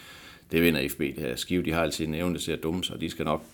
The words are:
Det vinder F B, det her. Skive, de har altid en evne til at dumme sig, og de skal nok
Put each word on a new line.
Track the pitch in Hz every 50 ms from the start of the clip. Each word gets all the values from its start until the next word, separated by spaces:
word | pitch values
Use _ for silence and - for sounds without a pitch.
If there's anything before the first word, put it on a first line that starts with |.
| - - - - - - - - - -
Det | - 82
vinder | 85 85 82 69 65 71
F | -
B, | -
det | 78 69 67 -
her. | 76 62 62
Skive, | 62 - - 90 90
de | 78 76
har | 80 85
altid | 82 76 73 - 80
en | 78 78
evne | 80 87 90 85 76
til | - -
at | 78 71
dumme | - 80 85 92 -
sig, | - -
og | -
de | 82 85
skal | - - 78
nok | 78 78 78 - -